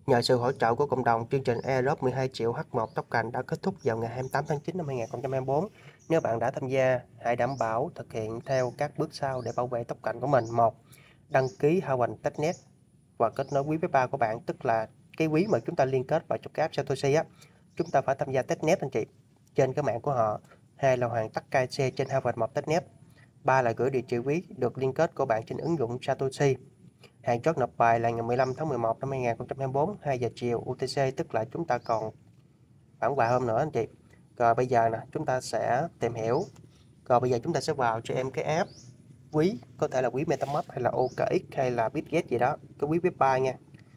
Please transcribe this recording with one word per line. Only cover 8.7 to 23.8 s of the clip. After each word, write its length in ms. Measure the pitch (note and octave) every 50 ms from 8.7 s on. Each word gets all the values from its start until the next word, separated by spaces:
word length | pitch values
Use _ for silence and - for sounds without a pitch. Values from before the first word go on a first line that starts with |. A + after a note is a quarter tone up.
| A#2+ -
các 200 | D3 C#3+ - -
bước 160 | D3 D3 -
sau 280 | - D3 C3+ C3 B2+
để 100 | B2 B2 -
bảo 100 | - B2
vệ 180 | B2+ B2+ A#2 A#2
tóc 140 | - - -
cành 180 | - A2 A2 A#2
của 60 | B2
mình. 180 | C#3 C#3+ B2 A2+ A2+
Một, 240 | A#2 A#2 A#2 A2 - - _ _ - - - - - _ _ _
đăng 180 | - C3+ C3 B2+ - -
ký 220 | - D3 E3+ F#3+
Haven 360 | D3 C#3 C3+ B2+ A#2+ A2 A2
Testnet 400 | - - C#3+ - - D3 D#3+ F3+ - - - - _ _ _ _ _ _ _ _ -
và 120 | A#2+ A2
kết 220 | - - C3+ -
nối 100 | C#3+ C#3
quý 140 | C#3 D3+ D#3
ví 120 | D#3 F3 F3+
ba 180 | - C3+ B2+
của 100 | - -
bạn, 240 | - A#2+ A2 A2 A#2
tức 240 | - - E3+ - -
là 240 | B2+ A2+ F#2+ F#2+ - - - - _ -
cái 120 | - D#3+ D#3+
ví 180 | D#3 D#3 F#3+
mà 120 | A3 E3 - -
chúng 100 | - D#3+
ta 80 | - C3+
liên 220 | C3 C3 C3 B2+
kết 220 | - D3 D#3+ - -
vào 100 | A2+ A2+
trong 140 | - -
cái 120 | - - D3+
app 100 | D#3+ -
Satoshi 400 | - C#3 - C#3 C3 - C#3 C#3
á. 100 | D#3+ D#3 - - - - - _ _ _ _ _
Chúng 140 | - E3 E3+
ta 100 | - C#3+
phải 140 | - - - -
tham 140 | D3 C#3
gia 100 | C3 C3
testnet 380 | B2 - E3+ D#3+ - E3+ F3+ G3
anh 100 | - C#3
chị, 140 | - A2+ G#2+ - - - _ _ _ _ _ _ _
trên 180 | - C3+ C3
cái 100 | B2+ D3+
mạng 180 | C#3+ C3 B2 A#2
của 120 | - D3
họ. 280 | C#3 B2 A2+ G#2+ G#2 - - _ - - _ _ _
Hai 200 | - - C3+ C3
là 100 | B2 B2
hoàn 240 | A#2 A#2 A#2 A2 A2
tất 200 | - - - -
cai 160 | - C#3 B2+
xe 240 | - - - C3+ C3
trên 180 | - - C3+ A#2+
Haven 260 | C3 C3 - B2 A#2 A#2
một 160 | A2+ - -
testnet. 300 | D3 C3+ - D#3 F3 - - - - - - - - - - _ - -
Ba 180 | C3+ C3 C3
là 100 | B2 A#2
gửi 180 | A2+ A2+